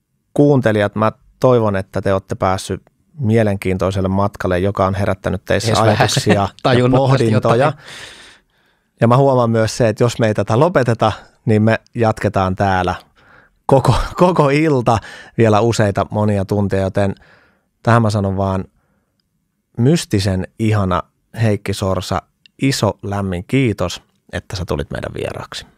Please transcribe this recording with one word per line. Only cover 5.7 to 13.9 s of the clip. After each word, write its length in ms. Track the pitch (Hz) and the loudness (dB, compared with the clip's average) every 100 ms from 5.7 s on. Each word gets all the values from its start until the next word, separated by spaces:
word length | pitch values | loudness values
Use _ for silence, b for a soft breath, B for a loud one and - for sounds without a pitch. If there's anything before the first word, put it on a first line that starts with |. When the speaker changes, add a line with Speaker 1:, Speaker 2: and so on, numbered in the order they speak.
| 104 | 0
Speaker 2:
vähän 160 | 110 107 | 2 2
Speaker 1:
ajatuksia 340 | 120 - - 104 | 0 0 0 0
Speaker 2:
<laughs> 40 | |
Speaker 1:
ja 60 | 98 - | 0 -2
Speaker 2:
tajunnut 380 | 139 123 123 135 | 0 2 2 2
tästä 80 | 131 135 | 2 2
Speaker 1:
pohdintoja. 460 | 117 107 113 117 147 | 2 2 2 2 0
Speaker 2:
jotain. 180 | 151 B B B B B B B B B B B _ | -2 B B B B B B B B B B B _
Speaker 1:
Ja 80 | 117 | 2
mä 80 | 127 | 4
huomaan 340 | 139 127 117 | 4 4 2
myös 260 | 113 110 - | 2 0 0
se, 120 | 113 | 0
että 160 | 104 | 2
jos 140 | 120 - | 0 2
me 80 | 110 | 0
ei 80 | |
tätä 260 | 107 98 113 | 0 0 2
lopeteta, 520 | 170 156 123 117 110 - B _ | 2 2 0 0 0 -2 B _
niin 180 | 117 107 | 0 2
me 180 | 110 113 - | 2 0 -4
jatketaan 640 | 123 110 - 101 98 92 92 | -2 -2 0 -2 0 -2 0
täällä 380 | 98 92 90 87 b b b b b _ - | 0 0 -2 -6 b b b b b _ 0
koko, 280 | 135 - | 2 4